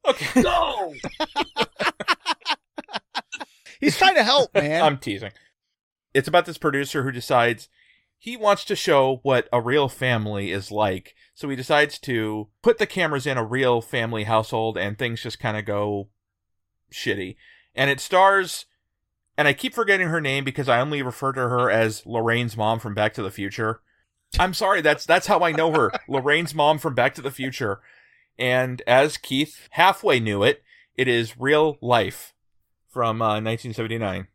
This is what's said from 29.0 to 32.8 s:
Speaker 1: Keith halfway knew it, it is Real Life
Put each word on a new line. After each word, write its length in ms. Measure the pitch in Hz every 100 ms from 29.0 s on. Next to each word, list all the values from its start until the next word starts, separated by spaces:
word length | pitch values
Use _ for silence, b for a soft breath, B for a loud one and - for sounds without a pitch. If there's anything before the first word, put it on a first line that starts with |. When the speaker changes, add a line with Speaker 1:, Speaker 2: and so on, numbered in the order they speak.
| 151 -
Speaker 1:
Keith 520 | - 131 147 - -
halfway 460 | - 185 190 202 135
knew 220 | 110 101
it, 200 | 113 143 b b b -
it 100 | 123
is 300 | 120 113 123
Real 380 | 139 151 156 143
Life 520 | 120 123 92 - - _ _ _ _ _